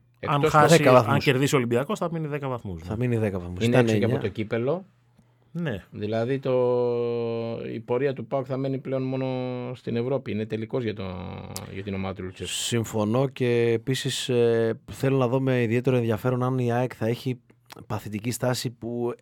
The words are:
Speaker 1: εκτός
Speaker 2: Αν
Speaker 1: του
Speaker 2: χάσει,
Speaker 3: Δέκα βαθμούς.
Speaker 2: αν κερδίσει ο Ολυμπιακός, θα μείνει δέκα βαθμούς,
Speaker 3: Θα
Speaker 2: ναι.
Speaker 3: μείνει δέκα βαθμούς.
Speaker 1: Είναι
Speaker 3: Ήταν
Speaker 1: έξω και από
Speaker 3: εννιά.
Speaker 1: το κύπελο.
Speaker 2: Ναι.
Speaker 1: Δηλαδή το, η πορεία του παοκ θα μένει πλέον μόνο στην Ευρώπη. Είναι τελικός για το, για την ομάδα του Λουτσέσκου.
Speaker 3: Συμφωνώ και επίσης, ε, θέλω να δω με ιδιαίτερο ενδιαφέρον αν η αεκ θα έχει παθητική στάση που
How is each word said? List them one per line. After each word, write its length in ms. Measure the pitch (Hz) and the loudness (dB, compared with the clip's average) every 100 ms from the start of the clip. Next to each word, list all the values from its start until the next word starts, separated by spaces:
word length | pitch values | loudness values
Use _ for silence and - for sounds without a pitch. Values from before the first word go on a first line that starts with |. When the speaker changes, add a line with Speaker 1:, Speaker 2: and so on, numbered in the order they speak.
| _ - | _ -10
Speaker 1:
εκτός 140 | - 143 | -2 0
Speaker 2:
Αν 40 | |
Speaker 1:
του 60 | 151 | 4
Speaker 2:
χάσει, 260 | 151 151 165 | 6 8 8
Speaker 3:
Δέκα 160 | 139 | 10
βαθμούς. 200 | 127 117 | 8 8
Speaker 2:
αν 60 | 139 | 4
κερδίσει 360 | 147 127 139 | 4 4 4
ο 40 | 139 | 2
Ολυμπιακός, 400 | 120 117 147 208 | 2 0 0 -2
θα 100 | 175 | -2
μείνει 140 | 165 151 | -4 -4
δέκα 220 | 143 139 | -4 -6
βαθμούς, 340 | 123 104 85 | -6 -8 -10
Speaker 3:
Θα 140 | 87 110 | -6 -2
Speaker 2:
ναι. 100 | 123 | 0
Speaker 3:
μείνει 100 | 117 | 2
δέκα 180 | 107 95 | 2 0
βαθμούς. 260 | 87 90 | -6 -2
Speaker 1:
Είναι 20 | 117 | 2
Speaker 3:
Ήταν 180 | 123 | 4
Speaker 1:
έξω 140 | 117 107 | 4 2
και 60 | |
από 100 | 113 | 2
Speaker 3:
εννιά. 140 | 123 110 | 0 -4
Speaker 1:
το 60 | |
κύπελο. 500 | 104 104 117 127 175 - _ _ _ _ _ _ | -6 -4 -2 -2 -4 -8 _ _ _ _ _ _
Speaker 2:
Ναι. 320 | 165 165 98 - | -6 -6 -6 -10
Speaker 1:
Δηλαδή 480 | 107 104 110 117 135 | -8 -4 -2 -2 -2
το, 140 | 135 127 123 123 120 120 120 120 117 117 113 117 120 | 0 2 2 2 0 0 -2 -4 -4 -4 -6 -6 -8
η 60 | 120 | -8
πορεία 320 | 113 123 139 | -2 0 0
του 140 | 131 110 | -2 -4
παοκ 180 | 139 127 | -6 -4
θα 80 | 131 | -4
μένει 220 | 135 135 | -4 -4
πλέον 240 | 131 131 | -4 -4
μόνο 240 | 131 131 131 127 127 123 123 | -4 -4 -4 -4 -6 -8 -10
στην 220 | 123 - 117 | -10 -6 -4
Ευρώπη. 340 | 123 139 131 | -2 -4 -4
Είναι 160 | 104 110 | -6 -4
τελικός 360 | 110 110 135 | -6 -4 -4
για 100 | 113 | -4
το, 100 | 101 95 92 92 95 95 98 101 | -6 -8 -8 -10 -10 -8 -8 -8
για 100 | 95 | -10
την 120 | 101 | -6
ομάδα 200 | 95 95 | -4 -4
του 80 | 92 | -6
Λουτσέσκου. 320 | 92 - 90 | -10 -10 -8
Speaker 3:
Συμφωνώ 720 | - - 117 104 110 104 120 139 | -6 -2 0 0 0 0 2 0
και 420 | - 123 120 117 | 0 2 2 2
επίσης, 540 | 113 117 127 135 - - | 2 0 -2 -2 -4 0
ε, 520 | 120 117 117 113 110 - | 2 4 4 2 -2 -8
θέλω 240 | - 135 135 | -4 0 2
να 120 | 123 | 2
δω 120 | 135 | 2
με 220 | 131 127 | 2 2
ιδιαίτερο 340 | 117 120 131 123 | 2 2 2 2
ενδιαφέρον 460 | 113 107 127 123 | 2 0 0 0
αν 160 | 127 131 | 0 0
η 140 | 120 | 0
αεκ 200 | 117 127 - | 0 0 -2
θα 100 | 110 | -2
έχει 320 | 117 131 123 _ _ - - - | -2 -4 -6 _ _ -20 -16 -8
παθητική 440 | 107 104 104 117 | -8 -6 -6 -6
στάση 400 | 117 127 123 127 | -2 -2 -2 -4
που 420 | - 113 120 120 - | -8 -8 -4 -4 -6